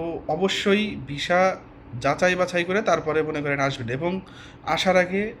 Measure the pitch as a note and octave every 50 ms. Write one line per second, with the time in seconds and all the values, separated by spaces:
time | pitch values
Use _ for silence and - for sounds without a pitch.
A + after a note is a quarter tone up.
0 | E3 E3+ F3 - - - D#3 E3+ F#3+ F#3+ - - - G#3 G3 G#3 G#3+ G#3 - -
1 | C3 C3 C#3+ C#3+ - - F3 F3+ F#3 F#3+ F3+ F#3 - - - - - - - A#2+
2 | A#2+ C#3 D3 D#3 F#3 F3+ F3+ F3+ F3+ F3 F3+ F3 E3+ F3 F#3 G#3+ A3 G#3 E3+ D#3+
3 | D3 D#3 D3+ D#3 D#3 D#3 D#3 D3 C#3+ D3 C#3+ C#3 C#3 C#3 C3+ - A#2+ A2+ B2 C#3
4 | E3 F3 F#3 F#3+ - - - - - - - - - - D#3+ E3 - F#3+ F3+ F#3
5 | F3+ F3 F#3 G3 G#3 A3 A#3+ -